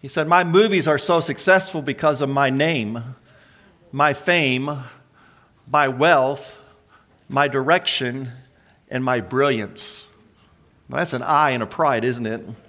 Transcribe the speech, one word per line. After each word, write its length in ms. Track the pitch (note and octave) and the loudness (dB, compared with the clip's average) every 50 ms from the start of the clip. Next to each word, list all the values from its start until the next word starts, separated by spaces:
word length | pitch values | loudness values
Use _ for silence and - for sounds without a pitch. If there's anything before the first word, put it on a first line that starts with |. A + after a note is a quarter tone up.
He 60 | - C#3 | -14 -8
said, 180 | - F3 D#3 | -4 -4 0
"My 200 | D#3 E3+ F3+ F3+ | 4 4 4 4
movies 420 | E3+ D#3+ F#3+ G#3+ A3+ G3 F#3 C#3+ D#3 | 6 4 4 4 6 4 2 2 2
are 100 | D3+ C#3 | 0 0
so 220 | - - F3 E3 | 2 2 2 2
successful 600 | D#3+ - C#3+ - - - F#3 F#3+ F#3 - - E3 | 2 0 -6 -4 2 4 4 4 4 0 -8 -6
because 400 | C#3+ C3+ C3+ - - D#3 D3 B2 | -4 -4 -6 0 0 0 0 2
of 80 | C#3+ C3+ | -2 -2
my 200 | C#3 C#3 C#3 C3 | 0 2 2 2
name, 640 | C3 C3+ C#3+ D#3+ E3+ C#3 A2 G#2 A2 A#2 A2+ A#2+ B2+ _ _ _ _ _ _ _ _ _ _ _ _ _ _ _ | 2 2 0 0 0 -2 -4 -4 -6 -8 -10 -12 -14 _ _ _ _ _ _ _ _ _ _ _ _ _ _ _
my 220 | - C3+ C#3+ D3+ C#3 | -2 2 2 2 2
fame, 720 | C#3+ - - F3 F3 D#3 C3+ B2+ B2+ C3+ C#3+ D3 C3+ B2+ A#2+ - - _ _ _ _ _ _ _ _ _ _ _ _ _ - | 0 -2 0 0 2 2 0 0 -2 -4 -6 -8 -8 -10 -14 -18 -20 _ _ _ _ _ _ _ _ _ _ _ _ _ -4
my 200 | - D3 D3 C3+ | 0 0 0 0
wealth, 680 | C3 B2 C#3+ E3 F3 C#3+ C3 C3 C#3+ C3+ - - - - - - _ _ _ _ _ _ _ _ _ _ _ _ | 0 2 4 4 4 4 4 2 -2 -4 -8 -18 -20 -20 -20 -20 _ _ _ _ _ _ _ _ _ _ _ _
my 220 | - C#3 C#3+ C#3+ | -2 0 0 0
direction, 840 | C#3 C#3 C3 C3+ E3 F#3 F3+ - - - C3 B2 A#2+ C3+ C3+ B2 A#2+ B2+ - _ _ _ _ _ _ _ _ _ | 0 -2 0 2 0 0 0 -2 -4 -2 -4 -4 -6 -6 -10 -12 -14 -16 -20 _ _ _ _ _ _ _ _ _
and 140 | - B2+ C3 | -6 -4 -2
my 160 | B2+ B2+ A#2+ | 0 -2 -2
brilliance." 880 | G#2 E2+ B2 B2+ C#3 C#3+ C3 A2+ G#2 F#2 - - - - - - - - _ _ _ _ _ _ _ _ _ _ _ _ _ _ _ _ | -2 -2 0 0 2 2 2 -2 -4 -8 -10 -12 -10 -10 -10 -10 -12 -16 _ _ _ _ _ _ _ _ _ _ _ _ _ _ _ _
Now, 100 | B2+ C3+ | -4 -4
that's 120 | F3 E3 | -4 -4
an 120 | - B2+ B2 | -4 -6 -2
I 260 | - D3+ D3 D3+ D3 | 2 2 4 4 2
in 120 | C3 B2 | 2 0
a 60 | A2+ G2+ | -4 -6
pride, 380 | - - E3 D3 C3+ A#2 A2 | -2 0 0 2 2 2 0
isn't 200 | B2+ B2+ A#2+ A#2+ | -2 -2 -2 -4
it? 200 | A2 A2 A2+ - - A2+ - - | -6 -6 -8 -10 -14 -18 -18 -18